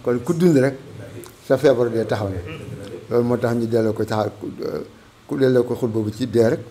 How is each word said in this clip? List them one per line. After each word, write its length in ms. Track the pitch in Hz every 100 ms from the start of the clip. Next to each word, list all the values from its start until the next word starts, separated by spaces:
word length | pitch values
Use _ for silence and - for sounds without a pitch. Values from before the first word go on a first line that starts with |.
Kon 160 | - 120
ku 100 | 120
dund 240 | 165 180 143
rek 180 | 131 135 - - - - - - -
sa 120 | 131
feebar 320 | 151 123 120
dee 160 | 113 110
taxaw 220 | 110 104
na. 80 | 95 87 - - - 101 - -
Loolu 140 | 120 120
moo 100 | 120
tax 160 | 120 117
ñu 120 | 117
delloo 260 | 117 110
ko 100 | 107
taxaw, 280 | 107 110 104 - - - - 76 - - - _ -
ku 100 | 143
delloo 260 | 131 127
ko 120 | 120 120
xutba 240 | 123 110
bu 100 | 107
ci 160 | 107 123
dee 200 | 107 113
rek. 100 | 156 -